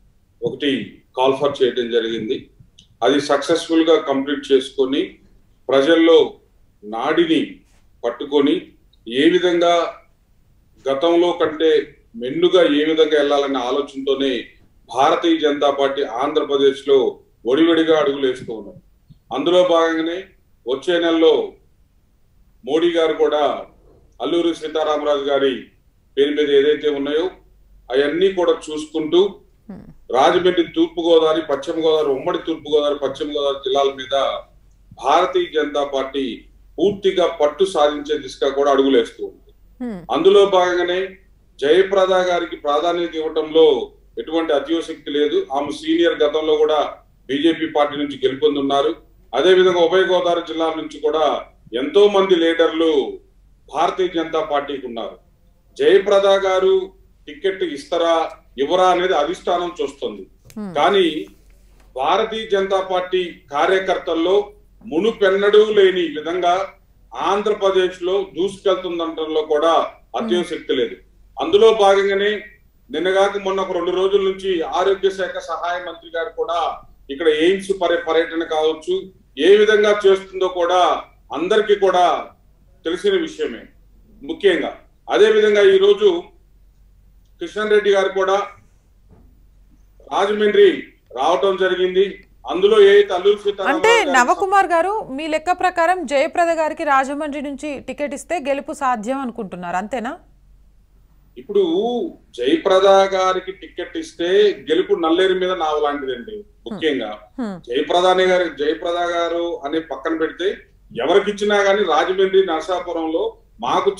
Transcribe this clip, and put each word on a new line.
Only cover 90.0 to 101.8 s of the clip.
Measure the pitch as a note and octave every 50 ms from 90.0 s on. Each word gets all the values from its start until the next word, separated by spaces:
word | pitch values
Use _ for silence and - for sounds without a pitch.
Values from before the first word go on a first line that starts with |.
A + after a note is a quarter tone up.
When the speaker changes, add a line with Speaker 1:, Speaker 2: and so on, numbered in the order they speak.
| - -
Speaker 1:
రాజమండ్రి | D3 E3+ G3 G3+ G#3+ G#3 G#3 G#3 G3+ G3+ G3+ F#3 D3 - - - _ _ _ - -
రావటం | A#2+ C#3+ D#3+ F3+ F#3 G3 G3 F#3+
జరిగింది. | F#3 F#3+ F3+ F3+ F3+ F#3 F#3 F3+ F#3 G3+ F#3+ - - - _ _ _ - -
అందులో | D3+ F3+ G3 G#3 A3 G#3+
ఏ | G3 G3 G3+ G3+
అల్లూరి | G3+ G3+ F#3+ F3+ F#3 G3+ G#3
సీతారామరాజు | G3+ - G3+ G3+ - F#3+ B3+ C#4+
Speaker 2:
అంటే | E4 F#4+ A4+ A#4 A4+ F#4 C#4+
Speaker 1:
గారి | C4 B3+
Speaker 2:
నవకుమార్ | B3 C#4 F4+ F4+ G4 F#4+ G4+ G4 F#4+
గారు, | D#4+ F4 E4+ - F#4+ G#4+ A4 F#4+ -
మీ | C4 C#4 D#4+
లెక్క | D#4+ D#4 D#4 D#4 F4
ప్రకారం | F4+ F4+ F#4 F4+ F4+ F4 E4 E4 F#4 F#4 D#4+
జయప్రద | A#3 C#4+ C4+ D4+ E4 - F4 E4+ E4+
గారికి | E4 D#4+ D#4 D4+ D4+ E4+ E4
రాజమండ్రి | D4 C4+ C4+ C4+ C4 D4 C#4+ D#4 D4 C4+ D4+
నుంచి | C4 D4 C#4 B3+ D4+ D4+ C#4 B3
టికెట్ | - - B3+ - D4 C#4 C#4+
ఇస్తే | B3+ - - E4 -
గెలుపు | B3+ C#4 C#4 C#4 C#4 D#4
సాధ్యం | D4+ - C4+ B3+ B3 G#3+ G3 A#3 C4+ C#4
అనుకుంటున్నారు, | C#4 A#3+ - A#3+ G#3+ F3+ F3+ F3 F3+ F3 E3+
అంతేనా? | F3+ G#3 G#3 C#4 A#3+ G#3+ C4 E4 - _ _ _ _ _ _ _ _ _ _ _ _ _ _ _ _ _ _ _ _ _ _ - -
Speaker 1:
ఇప్పుడు | - - G3+ G3+ F#3+ E3 E3 F#3+